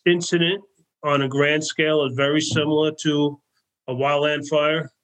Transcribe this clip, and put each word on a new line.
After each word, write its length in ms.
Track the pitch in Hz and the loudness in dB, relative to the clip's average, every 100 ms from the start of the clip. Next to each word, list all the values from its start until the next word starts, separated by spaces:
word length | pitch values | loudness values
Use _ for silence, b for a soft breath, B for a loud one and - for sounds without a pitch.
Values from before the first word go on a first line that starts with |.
| - | 0
incident 560 | 175 175 170 170 196 - _ _ _ | 0 0 0 0 -2 -8 _ _ _
on 180 | 151 143 | -2 0
a 60 | 135 | 0
grand 360 | 135 143 151 | 2 2 0
scale 400 | 156 - 156 156 135 | -2 -2 0 2 0
is 80 | |
very 280 | 123 139 151 | 0 0 0
similar 500 | 151 160 151 151 156 | 0 -2 0 0 0
to 480 | 156 156 147 147 143 _ _ _ _ - | -2 -2 0 0 -2 _ _ _ _ -10
a 60 | |
wildland 540 | 127 139 143 151 147 143 | -4 0 0 0 -2 -2
fire 440 | 151 151 156 147 _ | 0 2 0 -4 _